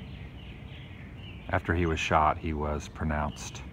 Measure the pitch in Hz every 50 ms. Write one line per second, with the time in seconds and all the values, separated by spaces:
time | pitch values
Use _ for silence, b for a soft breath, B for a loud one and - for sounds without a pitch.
0 | - - - - - - - - - - - - - - - - - - - -
1 | - - - - - - - - - - - 92 - - 87 85 87 82 80 78
2 | - - 87 78 78 76 73 - - 82 76 73 73 76 73 73 - - - -
3 | 80 78 76 76 73 73 - - - - - - - -